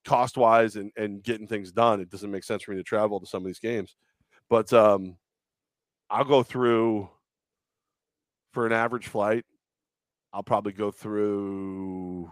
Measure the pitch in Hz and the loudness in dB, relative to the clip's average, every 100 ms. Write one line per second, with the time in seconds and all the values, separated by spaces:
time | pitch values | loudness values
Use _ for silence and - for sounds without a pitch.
0 | - 131 127 - 113 117 113 104 101 - | -2 0 0 2 6 6 4 -2 -12 -8
1 | 104 98 107 110 107 107 92 107 117 104 | -8 -8 -8 -8 -6 -8 -6 0 2 2
2 | 90 95 101 98 - 104 - 95 87 110 | -4 -12 -10 -10 -8 -8 -8 -10 -4 -2
3 | 107 101 92 95 92 90 110 117 92 _ | 0 -2 -8 -10 -8 -8 -6 -6 -8 _
4 | _ _ _ _ - 117 107 120 107 98 | _ _ _ _ 0 0 6 6 8 4
5 | 92 90 _ _ _ _ _ _ _ _ | -2 -14 _ _ _ _ _ _ _ _
6 | - 107 139 139 123 127 123 113 113 107 | -4 -2 4 4 4 0 2 4 2 0
7 | 95 _ _ _ _ _ _ _ _ _ | -6 _ _ _ _ _ _ _ _ _
8 | _ _ _ _ _ 127 113 113 117 120 | _ _ _ _ _ -4 0 2 0 -2
9 | - 113 104 117 - _ _ _ _ _ | -6 -2 0 0 -4 _ _ _ _ _
10 | _ _ _ 98 101 110 104 98 104 - | _ _ _ -14 -2 -2 -2 -4 -6 -6
11 | 107 104 104 101 101 98 98 95 95 92 | -8 -2 -2 -2 -4 -8 -8 -8 -8 -8
12 | 90 90 85 | -10 -10 -12